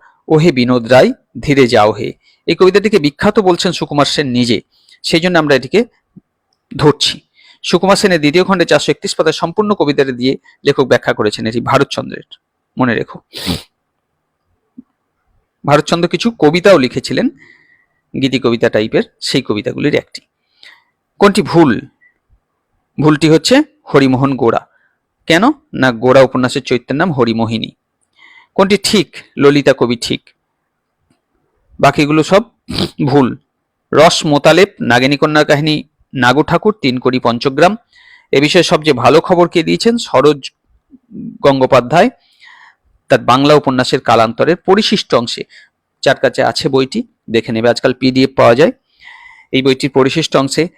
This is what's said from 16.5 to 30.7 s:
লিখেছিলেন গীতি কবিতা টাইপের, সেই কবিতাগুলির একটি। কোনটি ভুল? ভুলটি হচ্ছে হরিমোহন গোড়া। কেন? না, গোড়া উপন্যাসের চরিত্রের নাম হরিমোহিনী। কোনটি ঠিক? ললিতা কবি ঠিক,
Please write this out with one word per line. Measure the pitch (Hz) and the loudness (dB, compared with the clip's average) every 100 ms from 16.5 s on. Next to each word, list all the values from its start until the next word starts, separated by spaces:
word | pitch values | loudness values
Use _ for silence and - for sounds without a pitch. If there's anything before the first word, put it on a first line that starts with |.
| 170 202 170 | 2 4 4
লিখেছিলেন | 127 - - 135 254 - _ _ _ _ _ _ _ - | 2 -4 -6 -4 -4 -6 _ _ _ _ _ _ _ -6
গীতি | 131 127 | -4 -2
কবিতা | 120 117 113 | -2 0 0
টাইপের, | 110 110 156 - _ | -2 -2 -4 -4 _
সেই | - 139 | -6 -6
কবিতাগুলির | - 104 123 123 117 - | -4 -6 -6 -4 -2 -4
একটি। | - - _ _ _ _ - _ _ _ _ - | -6 -18 _ _ _ _ -20 _ _ _ _ 0
কোনটি | 196 196 | 0 0
ভুল? | 160 165 151 104 135 _ _ _ _ _ _ _ _ _ _ - | 0 2 2 0 -8 _ _ _ _ _ _ _ _ _ _ -2
ভুলটি | 156 147 156 | 0 2 2
হচ্ছে | 156 - 262 302 _ - | 2 4 2 0 _ -2
হরিমোহন | 147 135 127 139 127 | 2 2 2 0 0
গোড়া। | 117 107 - _ _ _ _ _ - | -2 -2 -6 _ _ _ _ _ -2
কেন? | 165 247 302 _ | 0 0 -2 _
না, | 143 131 | -2 -2
গোড়া | 113 127 135 | 0 2 4
উপন্যাসের | 131 131 127 143 | 4 2 -4 -4
চরিত্রের | - 123 - 139 | -4 -4 -4 -4
নাম | 185 | -2
হরিমোহিনী। | 135 117 113 113 113 - - _ _ _ _ _ _ _ | -2 -2 -2 -4 -6 -8 -14 _ _ _ _ _ _ _
কোনটি | - 190 202 | -2 0 0
ঠিক? | - 214 - - - - | 0 -2 -2 -8 -14 0
ললিতা | 143 143 139 127 | 2 2 2 0
কবি | 123 120 | -2 -4
ঠিক, | - - _ _ _ _ _ | -6 -10 _ _ _ _ _